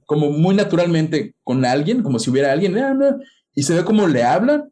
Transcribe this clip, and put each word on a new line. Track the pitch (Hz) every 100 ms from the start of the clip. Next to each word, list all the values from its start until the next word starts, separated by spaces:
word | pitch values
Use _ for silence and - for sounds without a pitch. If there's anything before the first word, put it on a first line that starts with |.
| -
como | 151 147
muy | 147 185 196
naturalmente | 196 170 175 165 147 151 104 -
con | - 127
alguien, | 123 135 156 247
como | 160 120
si | 127
hubiera | 131 139
alguien, | 143 190 202
ah, | 269 269
no. | 277 277 - _ _
Y | 147
se | 143 170
ve |
cómo | 175 214 185
le | 123
hablan | 120 170 247 294 294